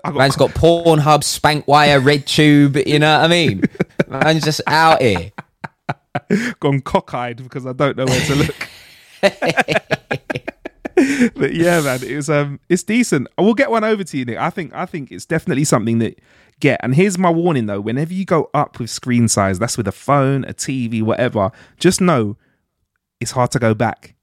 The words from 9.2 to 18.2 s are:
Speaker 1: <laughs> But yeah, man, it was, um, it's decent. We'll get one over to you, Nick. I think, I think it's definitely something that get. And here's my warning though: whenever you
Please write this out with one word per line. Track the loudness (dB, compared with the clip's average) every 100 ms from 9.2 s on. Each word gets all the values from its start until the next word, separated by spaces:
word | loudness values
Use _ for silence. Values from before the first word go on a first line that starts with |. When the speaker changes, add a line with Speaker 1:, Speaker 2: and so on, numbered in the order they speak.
Speaker 1:
<laughs> | -2 0 -4 -2 -2 -4 _ -8 _ -12 -8 -10 -10 _ -20 _ -4 0 0 2 0 0
But | -4
yeah, | 0 2 2
man, | 0 -4
it | -6 -8
was, | -2
um, | -2 -2 -8 _
it's | -4
decent. | 0 -2 0 -2 -2 0
We'll | 2
get | 2 0
one | 0
over | 0 -2
to | -4 -6
you, |
Nick. | -6 -4
I | -6
think, | -6 -12
I | -10
think | -10 -10 -12
it's | -16
definitely | -4 -4 -2 -2
something | 2 0 0 0
that | -2 -6 _ _ _ _
get. | 0 0
And | 0
here's | 2 2 2
my | 0
warning | 2 0 0 -2
though: | -4
whenever | -4 -4 -4
you | -6